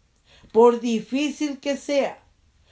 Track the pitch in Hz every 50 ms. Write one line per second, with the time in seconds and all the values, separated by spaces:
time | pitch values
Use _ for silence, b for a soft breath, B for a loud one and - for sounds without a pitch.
0 | _ _ _ b b b b b b b - 220 233 240 233 226 220 247 226 214
1 | - - 247 269 302 285 - - 302 285 269 277 - 285 277 - - - 285 277
2 | 240 180 - - _ _ _ _ _ _ _ _ b b